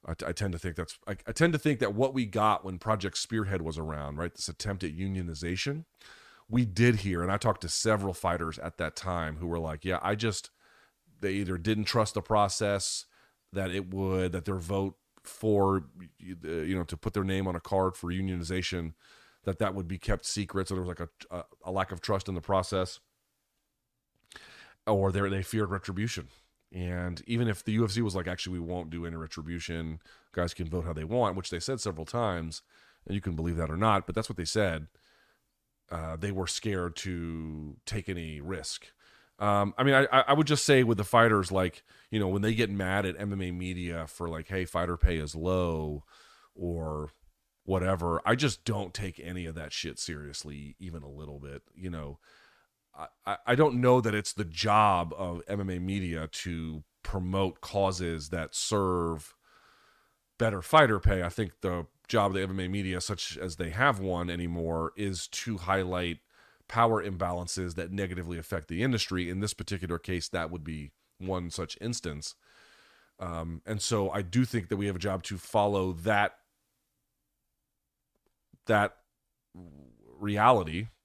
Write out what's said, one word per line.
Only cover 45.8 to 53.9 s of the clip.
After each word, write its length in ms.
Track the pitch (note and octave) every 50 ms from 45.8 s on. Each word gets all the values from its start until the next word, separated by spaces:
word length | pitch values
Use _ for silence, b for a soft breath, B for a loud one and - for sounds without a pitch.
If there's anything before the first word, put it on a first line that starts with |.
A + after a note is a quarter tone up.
| D#2 D2+ D2+ C#2+ - B B B B B B B B B B
or 560 | - F2+ F2 E2+ E2 D#2+ D#2 D#2 D2+ D2+ D2 _ _ _ _ _ _ _ _ _ _ _
whatever, 560 | F2+ F#2+ F#2 F2+ F#2 F#2+ E2 E2+ E2+ E2+ D#2+ -
I 100 | - A#2
just 280 | B2+ D3 C3+ - - _
don't 300 | - G#2+ G#2 G2+ F2 -
take 260 | - G#2+ F#2 E2+ -
any 260 | - E2+ F2+ F#2 F2
of 100 | D#2+ D#2+
that 180 | D#2+ D#2 D2 -
shit 260 | - - D#2+ B1+ -
seriously, 760 | - - E2 D2 D2 C#2+ C#2+ - - D2+ D2 D2 C#2+ C#2+ - _
even 240 | F#2+ F2+ E2 D#2+ C#2+
a 60 | C#2+
little 300 | C#2 D2 D#2 D2 C#2+ C#2+
bit, 240 | C#2 C#2+ C#2 C#2+ _ _ _
you 160 | E2 F#2 F#2
know. 300 | E2+ D#2+ D2+ C#2+ C#2+ - b b b b b b b b b b _ _ _ _ _
I, 100 | D2 D#2 - _ _ _
I, 120 | G2 G2+ - -
I 80 | A#2+ B2
don't 260 | C3 D#3 D3+ B2 B2
know 180 | B2 B2+